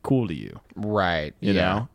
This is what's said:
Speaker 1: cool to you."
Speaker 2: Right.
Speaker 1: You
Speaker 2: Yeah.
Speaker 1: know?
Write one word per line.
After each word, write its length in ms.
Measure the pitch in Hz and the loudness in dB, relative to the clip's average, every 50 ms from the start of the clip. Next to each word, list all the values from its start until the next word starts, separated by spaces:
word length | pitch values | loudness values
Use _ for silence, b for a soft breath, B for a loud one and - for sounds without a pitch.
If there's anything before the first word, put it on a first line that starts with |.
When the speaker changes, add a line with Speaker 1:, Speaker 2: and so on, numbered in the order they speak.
Speaker 1:
cool 280 | - - 135 131 117 95 | -2 0 2 2 2 0
to 40 | 80 | -4
you." 280 | 65 52 - - - - _ - - | -8 -10 -12 -14 -16 -20 _ -12 -8
Speaker 2:
Right. 560 | 104 104 104 104 95 90 85 80 76 76 - - | -4 0 2 2 2 2 2 0 -2 -4 -6 -4
Speaker 1:
You 100 | - 101 | 0 0
Speaker 2:
Yeah. 100 | 98 92 90 92 95 | 2 2 2 2 0
Speaker 1:
know? 160 | 104 117 - | -2 -4 -6